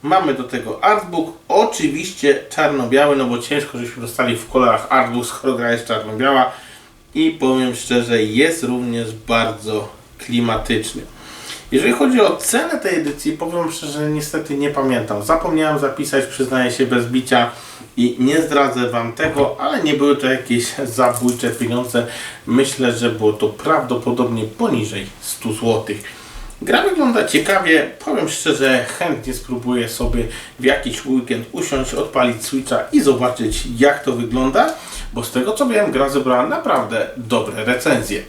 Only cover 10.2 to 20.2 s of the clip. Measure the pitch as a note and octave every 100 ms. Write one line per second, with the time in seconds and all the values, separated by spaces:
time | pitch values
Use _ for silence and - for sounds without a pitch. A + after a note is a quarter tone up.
10.2 | - A#2+ A#2+ A2 - A2+ - - - -
11.2 | - - - - - C3 G3+ A#3+ C4+ B3+
12.2 | G3+ - - A#3 E4 D4 F#3+ F3 D3 C#3+
13.2 | D3+ D#3 E3 F3 D#3+ D#3 D3 D3 D3+ D3+
14.2 | - D#3 D3+ C#3 C#3+ C#3+ C3+ A#2+ A2 G#2
15.2 | G2+ E3 E3+ D#3 D#3 D3 C#3 - C3+ C#3
16.2 | C3 - B2+ C3 B2 A#2+ B2 B2 A#2 B2+
17.2 | B2 B2 A#2 - - - - - A#2+ A#2+
18.2 | B2+ D#3 D#3 C#3+ C3+ B2 B2 A#2 A#2 -
19.2 | D#3 D3 C#3 - C#3 D3 D3+ C3+ C#3+ C#3